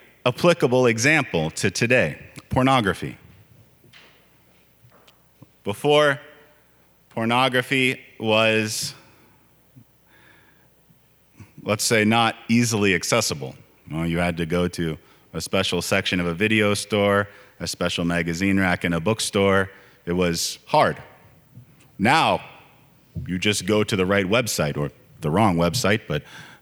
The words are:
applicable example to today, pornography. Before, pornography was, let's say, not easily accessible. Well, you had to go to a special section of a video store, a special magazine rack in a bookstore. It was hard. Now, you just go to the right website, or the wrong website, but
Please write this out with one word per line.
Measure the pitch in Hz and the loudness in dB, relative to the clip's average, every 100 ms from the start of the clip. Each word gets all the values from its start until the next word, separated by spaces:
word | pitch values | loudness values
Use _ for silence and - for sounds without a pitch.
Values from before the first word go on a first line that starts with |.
| - _ 123 | -20 _ -4
applicable | 120 175 165 135 127 127 | 2 2 4 2 4 4
example | 113 135 156 127 87 80 | 2 2 2 2 -2 -2
to | - 104 | -2 -4
today, | - 120 127 85 67 - - - | -2 2 2 2 -4 -16 -20 -4
pornography. | 131 131 135 104 82 69 - - - _ _ _ _ _ - - _ _ _ _ _ _ _ _ _ _ _ _ _ - _ | 0 4 2 2 -2 -8 -14 -20 -20 _ _ _ _ _ -20 -20 _ _ _ _ _ _ _ _ _ _ _ _ _ -20 _
Before, | - 104 143 147 147 135 - - - _ _ _ _ _ _ | -10 -4 2 4 4 0 -6 -20 -20 _ _ _ _ _ _
pornography | - 113 120 131 127 123 135 131 - - - | -6 0 2 2 0 0 0 0 -2 -10 -8
was, | 110 107 110 110 110 110 - - - _ _ _ _ _ _ 127 - _ _ _ _ _ _ _ _ _ _ _ _ _ _ - - - | 0 2 4 2 -2 -4 -8 -12 -20 _ _ _ _ _ _ -20 -20 _ _ _ _ _ _ _ _ _ _ _ _ _ _ -20 -20 -12
let's | - 104 - | -4 -2 0
say, | 113 | 2
not | 107 117 113 - - | 4 4 2 -2 0
easily | 117 120 110 101 | 0 2 2 2
accessible. | 87 - 120 - 76 65 - - _ - | 2 0 0 0 -6 -10 -14 -20 _ -10
Well, | 78 85 | -6 -2
you | 85 | -2
had | 87 82 | -2 -2
to | 82 | -4
go | 87 90 | -2 -2
to | - 85 76 - _ _ | -4 -6 -6 -12 _ _
a | 85 | -12
special | - 98 95 87 | -4 -2 -2 -4
section | - 98 - 92 | -2 -2 0 -2
of | 87 | -4
a | |
video | 85 107 110 104 | -2 0 2 2
store, | 101 - 104 101 101 101 - - - | 0 -2 0 2 0 -2 -8 -20 -12
a | 87 | -10
special | - 87 - | -6 -4 -2
magazine | 85 85 85 82 98 98 | -2 -2 -4 -2 -2 0
rack | 95 90 | 0 -2
in | 87 | -2
a | 85 | -2
bookstore. | 80 113 - 104 98 98 95 - - _ - | -2 -4 -4 0 2 2 0 -8 -20 _ -6
It | |
was | 87 87 82 - - - | -2 -2 -2 -6 -10 -2
hard. | 151 113 76 - - - _ _ - - _ _ - | 0 2 -2 -12 -20 -20 _ _ -20 -20 _ _ -2
Now, | 104 160 127 90 - - - _ _ _ _ - - | 2 2 2 0 -4 -20 -20 _ _ _ _ -14 -8
you | 92 | -2
just | 104 104 92 | 0 0 0
go | 107 107 | 0 0
to | 98 | 0
the | 92 | 0
right | 101 92 | 0 2
website, | 117 113 - 76 71 | 0 0 -2 -2 -2
or | 71 - _ - | -6 -8 _ -10
the | 76 | -2
wrong | 85 110 85 | 2 4 4
website, | 85 80 95 110 - | 0 0 0 -2 -2
but | 73 - - - - | -6 -8 -16 -20 -20